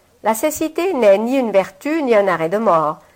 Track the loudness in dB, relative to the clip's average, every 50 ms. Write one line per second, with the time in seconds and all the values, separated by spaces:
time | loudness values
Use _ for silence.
0 | _ _ _ _ -2 -2 -2 0 -2 -4 -2 -4 -6 -6 -4 -4 -4 -2 0 2
1 | 4 4 4 4 2 0 -2 -2 0 0 0 0 -2 -2 -6 -10 -6 -4 -4 -2
2 | 0 2 2 2 2 0 0 -2 -2 -2 -2 0 2 2 2 2 2 0 -4 -6
3 | -12 _ _